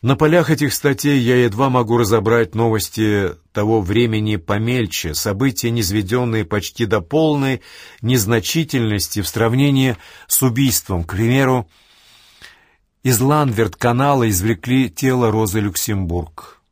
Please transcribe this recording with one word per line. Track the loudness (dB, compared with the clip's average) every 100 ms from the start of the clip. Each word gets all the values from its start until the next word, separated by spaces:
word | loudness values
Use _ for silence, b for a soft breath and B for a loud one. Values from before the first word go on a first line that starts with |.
На | 0 2
полях | 4 4 2
этих | 0 0
статей | 0 -2 0 2 2
я | 4 4 2
едва | 2 0
могу | 0 2 2
разобрать | 2 2 2 2 0 0
новости | 0 0 -4 -2 0 0 -2 -6 _
того | -4 0 0
времени | 2 0 2 0 -2 -4
помельче, | -2 -2 0 -2 -2 -4 -6
события, | -4 -4 0 -2 -2 -4
низведённые | -2 -2 -2 0 -2 0 -2
почти | -2 -4 -6 -6 -2
до | -2
полной | -2 0 0 0 -2 -4 B B B B
незначительности | 0 0 2 0 0 -4 -2 -2 0 -2 -4 -6
в | -6
сравнении | -2 0 2 2 2 0 -2 B B B
с | 0
убийством. | 0 2 0 0 -4 -6 -4
К |
примеру, | -2 0 2 2 0 -2 b b b b b b b b b b b _ _
из | -2 0
Ланверт-канала | 2 2 0 0 -2 0 -2 0 2 2 2
извлекли | 0 0 -2 0 0 0
тело | -2 0 2 2
Розы | 2 0 0
Люксембург. | -2 -4 -4 -4 -2 -4 -6 -14 -20 -20 _